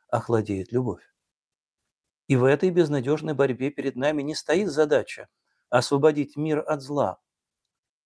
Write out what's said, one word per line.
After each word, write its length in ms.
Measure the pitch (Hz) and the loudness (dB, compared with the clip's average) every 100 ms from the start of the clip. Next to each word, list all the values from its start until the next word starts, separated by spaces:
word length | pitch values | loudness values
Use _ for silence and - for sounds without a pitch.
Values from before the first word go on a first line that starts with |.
| _ | _
охладеет 640 | 117 - 113 104 98 90 | -4 0 0 0 -4 -4
любовь. 300 | 120 123 92 _ _ _ _ _ _ _ _ _ _ _ _ - | -4 -4 -6 _ _ _ _ _ _ _ _ _ _ _ _ 0
И 80 | 131 | 4
в 80 | |
этой 260 | 131 147 185 | 4 4 2
безнадёжной 640 | 175 156 143 123 151 156 | 2 2 0 0 -2 -2
борьбе 360 | 143 139 120 135 | 0 0 0 -4
перед 260 | 147 135 127 | -4 -6 -2
нами 260 | 143 151 | -2 -2
не 120 | 139 | -4
стоит 340 | 151 - 165 208 | -6 -2 0 0
задача — 580 | 143 151 139 98 - - _ _ _ _ | 0 2 2 0 -10 -18 _ _ _ _
освободить 680 | 123 - 143 156 147 139 147 | 0 2 2 4 2 -4 -4
мир 280 | 156 151 - | -2 -2 -2
от 140 | 151 | -6
зла, 380 | 131 143 104 - _ _ _ _ _ _ _ _ | -4 -2 -2 -4 _ _ _ _ _ _ _ _